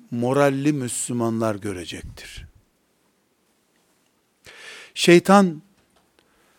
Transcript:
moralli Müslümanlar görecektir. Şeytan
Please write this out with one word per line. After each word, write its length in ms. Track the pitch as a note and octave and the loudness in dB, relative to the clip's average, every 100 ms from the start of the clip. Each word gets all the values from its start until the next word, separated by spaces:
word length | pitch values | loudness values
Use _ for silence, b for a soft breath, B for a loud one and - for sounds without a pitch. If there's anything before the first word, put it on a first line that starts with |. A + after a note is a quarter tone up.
| - | -10
moralli 600 | A#2+ A#2+ C3+ C#3+ C3+ C#3+ | -4 0 2 2 2 -2
Müslümanlar 840 | D3 B2 - - A#2+ A#2 A2+ A2+ | -2 -4 -8 -6 -4 -2 -2 -4
görecektir. 920 | G2+ G2+ F2+ E2 - D#2 - - - - _ _ _ _ _ _ _ _ _ _ _ _ _ _ _ _ _ _ _ - B B B B | -4 -8 -10 -12 -14 -16 -18 -20 -20 -20 _ _ _ _ _ _ _ _ _ _ _ _ _ _ _ _ _ _ _ -20 B B B B
Şeytan 680 | B - F3 F3 G3 F#3+ D3+ - _ _ _ _ _ _ _ _ | B 6 6 8 6 4 -2 -14 _ _ _ _ _ _ _ _